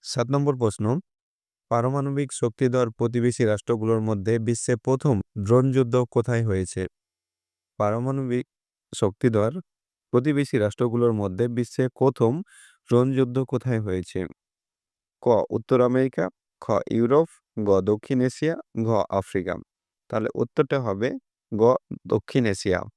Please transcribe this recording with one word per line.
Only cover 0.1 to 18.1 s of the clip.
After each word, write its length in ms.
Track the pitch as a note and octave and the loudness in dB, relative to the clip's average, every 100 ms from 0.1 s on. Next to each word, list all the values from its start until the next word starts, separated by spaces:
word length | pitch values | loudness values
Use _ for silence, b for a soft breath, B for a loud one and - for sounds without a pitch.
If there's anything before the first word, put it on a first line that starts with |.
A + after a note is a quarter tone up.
| - A#2+ | -6 -2
নম্বর 240 | C#3+ C#3+ C3 | 0 0 0
প্রশ্ন, 240 | A#2 - G#2+ C#3 - _ _ _ _ _ _ | -2 0 -2 -2 -4 _ _ _ _ _ _
পারমাণবিক 580 | A#2 A#2+ C#3 C#3 C#3 C3+ | -2 0 -2 -4 -4 -4
শক্তিধর 540 | - B2 - C3 B2 A#2+ - | -2 -4 0 0 2 -2 -2
প্রতিবেশী 460 | A#2 A#2+ A#2 A#2+ A#2 | -2 0 0 2 0
রাষ্ট্রগুলোর 560 | G#2+ - A#2 A2 A2+ | 0 -2 -2 0 0
মধ্যে 320 | A2 G#2 F#2+ A#2 | 0 -2 0 -2
বিশ্বে 340 | A2+ A#2 - B2 - | 0 -4 -2 -2 0
প্রথম 300 | C3 D3+ A2 - - G2 | 0 2 0 -2 -8 2
ড্রোন 200 | B2 C3 | 4 4
যুদ্ধ 220 | C3 B2 B2 B2 | 2 2 2 0
কোথায় 320 | - A#2 A#2 A2+ | -2 0 0 0
হয়েছে? 320 | F#2+ F#2 - F#2 _ _ _ _ _ _ _ _ _ | -2 -2 -6 -8 _ _ _ _ _ _ _ _ _
পারমাণবিক 680 | G#2 A2+ B2+ C3+ C3+ B2 - _ _ _ _ | -2 0 -2 -4 -2 -4 -4 _ _ _ _
শক্তিধর 580 | - G#2 F#2+ B2+ A2 G#2+ E3 - _ _ _ _ | -4 -4 0 0 2 0 -2 -14 _ _ _ _
প্রতিবেশী 420 | B2 C3+ C#3+ C#3+ C3 | 0 2 0 0 0
রাষ্ট্রগুলোর 560 | G#2 - B2 A#2 A#2+ | 0 0 -2 2 2
মধ্যে 320 | A2 G2+ F#2 A#2+ A#2+ | 2 -2 -2 -2 -2
বিশ্বে 280 | A#2+ - B2+ - | -4 -2 -4 2
প্রথম 360 | C3 B2+ A2+ D3 G3 b b b _ | 0 2 0 0 -8 b b b _
ড্রোন 200 | A#2+ B2+ | 2 4
যুদ্ধ 240 | C3 B2+ B2 C3 | 2 0 0 -2
কোথায় 300 | B2 B2+ A2+ | -4 -2 -2
হয়েছে? 380 | G#2+ F#2 F2+ F#2+ F2+ - _ _ _ _ _ _ _ _ | -2 -4 -6 -8 -8 -10 _ _ _ _ _ _ _ _
ক, 40 | - A2 - | 2 2 2
উত্তর 300 | A2+ A2+ B2+ | -4 0 2
আমেরিকা, 440 | B2 B2+ C3 - - _ _ _ | 4 2 0 -2 -6 _ _ _
খ, 40 | - G#2 - A2+ | -2 -2 0 0
ইউরোপ, 320 | A#2 C#3 E3 - _ - | 4 2 2 -4 _ -4
গ, 120 | G2+ F#2+ | 2 2
দক্ষিণ 380 | F#2+ G#2 - | 4 -2 0